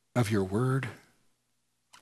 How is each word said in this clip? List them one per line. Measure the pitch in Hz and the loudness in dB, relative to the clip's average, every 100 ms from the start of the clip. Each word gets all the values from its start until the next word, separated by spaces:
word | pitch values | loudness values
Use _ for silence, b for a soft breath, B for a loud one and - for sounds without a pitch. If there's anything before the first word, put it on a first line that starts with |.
| _ | _
of | 123 104 | 0 2
your | 104 | 2
word. | 92 104 131 131 120 - _ _ _ _ _ _ _ _ _ - | 0 0 0 0 -4 -10 _ _ _ _ _ _ _ _ _ -20